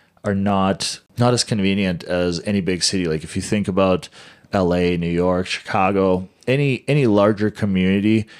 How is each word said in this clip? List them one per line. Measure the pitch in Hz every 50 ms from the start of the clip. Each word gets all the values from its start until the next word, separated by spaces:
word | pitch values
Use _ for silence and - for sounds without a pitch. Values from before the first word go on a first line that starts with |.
| _ _ _ _ -
are | 107 101
not, | 98 98 101 101 98 95 95 95 - - - - - - _ _ -
not | 120 123 123
as | 117 -
convenient | - 120 104 98 98 98 101 101 92 87 82 -
as | - 90 87 90 87 87 85 -
any | 104 101 101
big | 87 90 90 85
city. | - - - 95 90
Like, | 82 78 80 80
if | - -
you | 98 -
think | - 110 104 98
about | - 92 95 95 95 92 87 - - - - - - - - - _
L | - 101 92 87 87
A, | 90 90 87 87
New | 85 85 85
York, | 85 87 90 92 90 90 90
Chicago, | - - - - - - 104 95 92 101 98 95 95 92 92 92 - _ _ _
any, | - 127 143 147 139 127 - -
any | - 143 151 135
larger | 113 101 101 101 113 110 95 107 107
community, | - - 110 101 95 92 92 95 95 101 98 107 110 110 107 - -